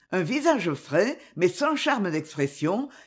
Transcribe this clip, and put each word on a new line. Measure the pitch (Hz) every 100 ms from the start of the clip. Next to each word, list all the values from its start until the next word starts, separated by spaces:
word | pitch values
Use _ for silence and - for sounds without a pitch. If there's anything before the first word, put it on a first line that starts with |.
| _
un | 185
visage | 165 277 320 277 170
frais, | 139 - 151 226 311 - -
mais | 175
sans | - 285 294
charme | 294 262 190
d'expression, | 156 151 151 139 - 151 214 277 -